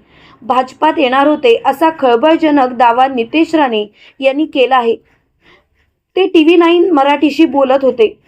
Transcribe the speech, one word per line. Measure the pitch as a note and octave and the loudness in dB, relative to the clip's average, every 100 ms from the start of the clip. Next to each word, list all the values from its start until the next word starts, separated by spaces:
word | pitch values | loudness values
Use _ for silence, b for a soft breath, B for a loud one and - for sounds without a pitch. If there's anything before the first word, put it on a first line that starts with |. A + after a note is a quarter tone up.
| b b b b | b b b b
भाजपात | A3 B3+ C4 - A3 A3 | -6 -4 -4 -2 -2 0
येणार | B3+ C4 D4 | -2 0 0
होते, | D4 C4 A#3 C4+ | 0 0 -2 -2
असा | C4+ D#4+ D#4+ | -2 -2 0
खळबळजनक | C4 A#3 D#4 D#4+ D#4+ C#4+ B3+ | 0 2 2 2 0 0 0
दावा | A#3+ A#3+ A#3+ C4 | 0 0 2 0
नितेश | C4 A3+ D4+ D#4+ D#4+ | -2 -4 -2 -2 -2
राणे | C4+ A3 G#3 b b b | -2 -4 -8 b b b
यांनी | C4+ C4+ D4+ | -4 -2 -4
केला | C#4+ B3 C4 | -2 0 0
आहे. | A#3 A3+ _ _ _ _ b b b _ _ _ _ - | 0 -4 _ _ _ _ b b b _ _ _ _ -4
ते | F#4+ | 0
टीव्ही | F4+ D4+ F4 | 2 4 4
नाईन | E4+ F4 F#4 | 4 2 2
मराठीशी | D4+ C#4 C#4+ D4+ C#4+ E4 | 0 0 0 -2 0 0
बोलत | C#4 C4+ C4+ C4+ | 0 0 0 0
होते. | A#3+ G#3+ - | 0 -2 -4